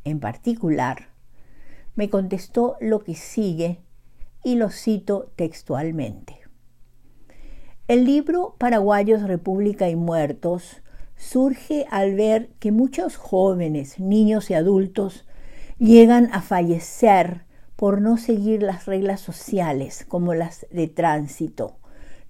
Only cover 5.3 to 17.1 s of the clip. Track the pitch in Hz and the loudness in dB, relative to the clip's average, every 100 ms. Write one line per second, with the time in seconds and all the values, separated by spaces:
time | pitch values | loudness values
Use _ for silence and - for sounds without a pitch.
5.3 | - 160 - - 135 160 160 113 95 - | -6 -6 -6 -8 -6 -4 -6 -8 -10 -18
6.3 | - - - - - - - - - - | -20 -20 -20 -20 -20 -20 -20 -20 -20 -20
7.3 | - - - - - - 240 254 294 294 | -18 -16 -14 -14 -10 2 4 6 4 2
8.3 | 349 - - 240 226 202 208 208 220 202 | -2 -2 -2 0 2 4 2 4 2 2
9.3 | 175 190 190 208 208 180 165 170 165 147 | -2 -2 0 0 0 0 0 0 0 -2
10.3 | 135 170 180 - - - - - - - | -2 -4 -4 -8 -20 -18 -14 -14 -12 -2
11.3 | 254 269 262 - 302 269 196 196 196 214 | 2 2 0 -4 -6 -2 -2 0 2 2
12.3 | 220 240 - 214 214 262 - 359 - - | 0 -2 -6 0 2 0 -2 -6 -8 -2
13.3 | 190 196 180 160 151 139 - 190 214 214 | 2 2 2 -2 -4 -6 -6 0 4 4
14.3 | 214 208 170 175 190 190 220 196 - - | 2 0 0 2 2 0 -4 -6 -8 -18
15.3 | - - - - - 220 233 226 240 233 | -14 -14 -12 -10 2 10 12 12 8 4
16.3 | 196 - 185 170 170 - - 226 | 0 -2 0 0 -2 -4 2 6